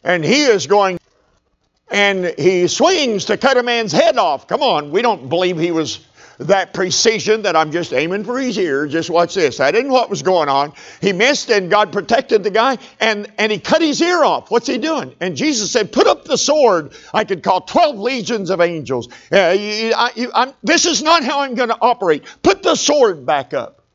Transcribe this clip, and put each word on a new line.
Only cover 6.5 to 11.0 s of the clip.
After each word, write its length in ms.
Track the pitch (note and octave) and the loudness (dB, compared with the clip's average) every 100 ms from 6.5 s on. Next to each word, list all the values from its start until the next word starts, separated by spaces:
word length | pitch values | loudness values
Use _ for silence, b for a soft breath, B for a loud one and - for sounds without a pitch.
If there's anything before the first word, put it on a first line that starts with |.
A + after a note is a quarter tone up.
| G3 F3+ | 0 0
precision 680 | - F#3 - A#3 A3 E3 A3 | -4 -2 0 0 0 0 0
that 160 | G3+ D#3+ | 2 2
I'm 120 | D#3 | 0
just 220 | D#3+ E3+ | -2 -2
aiming 320 | B2+ D#3+ G3 | -2 -2 -4
for 160 | G3+ B3 | -4 -4
his 180 | C4 G3+ | -4 -2
ear. 300 | F3 C#3 D3 | -2 -2 -2
Just 220 | D#3+ E3 | -4 -2
watch 260 | E3 E3+ G3 | 0 0 0
this. 220 | D3+ C3 | -2 2
That 180 | C#3 G3+ | 2 2
isn't 160 | C4+ | 2
what 180 | B3+ - | 0 0
was 140 | F3+ | -4
going 240 | C#3+ F#3 D3 | 0 0 2
on. 240 | C#3 D3 - B B | 0 -2 -8 B B